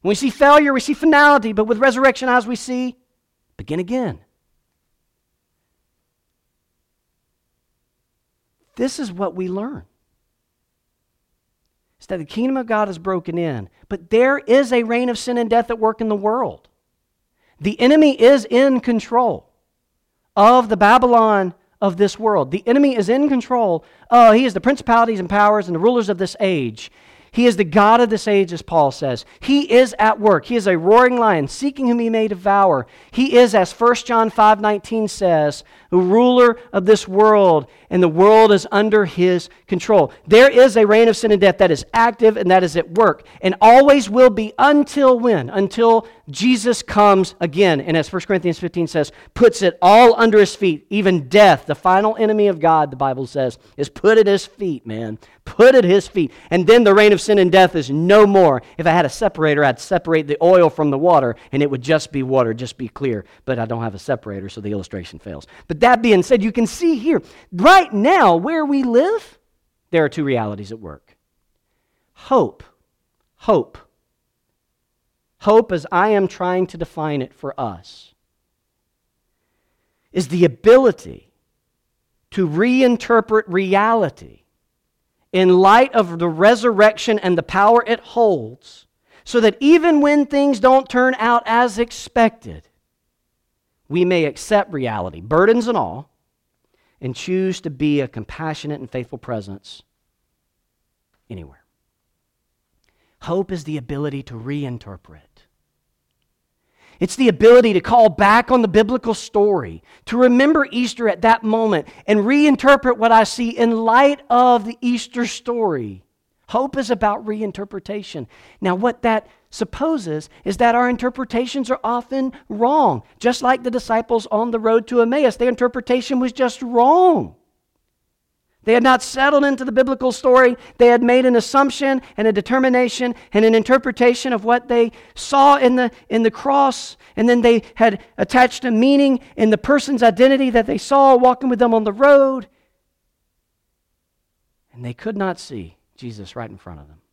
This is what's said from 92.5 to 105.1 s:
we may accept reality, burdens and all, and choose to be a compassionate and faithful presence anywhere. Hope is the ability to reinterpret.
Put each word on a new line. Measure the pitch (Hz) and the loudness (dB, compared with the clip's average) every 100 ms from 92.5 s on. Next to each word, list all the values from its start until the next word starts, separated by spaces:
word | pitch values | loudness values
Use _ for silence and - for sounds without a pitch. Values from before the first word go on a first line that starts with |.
| 80 _ _ _ _ _ _ _ _ _ _ _ _ _ | -20 _ _ _ _ _ _ _ _ _ _ _ _ _
we | 156 | -4
may | 180 180 | -2 -2
accept | 151 - - 208 190 | -4 -8 -2 -2 -2
reality, | 160 123 107 90 82 | -8 -8 -8 -10 -12
burdens | 98 156 202 226 226 | -4 0 2 0 -2
and | 220 | -6
all, | 98 101 147 _ _ _ _ _ _ _ _ _ | -6 -10 -18 _ _ _ _ _ _ _ _ _
and | 127 | -14
choose | 127 - 185 190 185 | -12 -8 -6 -4 -6
to | 165 | -12
be | 135 147 147 | -6 -2 -2
a | 131 | -4
compassionate | - 104 - 160 151 151 143 | -10 -16 -12 -12 -10 -12 -12
and | 131 | -12
faithful | 131 120 127 | -12 -14 -16
presence | - 113 98 98 - - _ _ _ _ _ _ _ _ _ _ _ _ _ _ _ | -12 -12 -12 -18 -20 -20 _ _ _ _ _ _ _ _ _ _ _ _ _ _ _
anywhere. | 98 73 69 _ _ _ _ _ _ _ _ _ _ _ _ _ _ _ _ | -20 -18 _ _ _ _ _ _ _ _ _ _ _ _ _ _ _ _ _
Hope | - 175 190 | -8 -6 -6
is | 185 | -10
the | 147 151 | -10 -12
ability | 123 143 147 139 | -10 -8 -8 -10
to | 131 | -14
reinterpret. | 117 120 143 139 120 - 95 _ | -16 -12 -10 -10 -12 -16 -20 _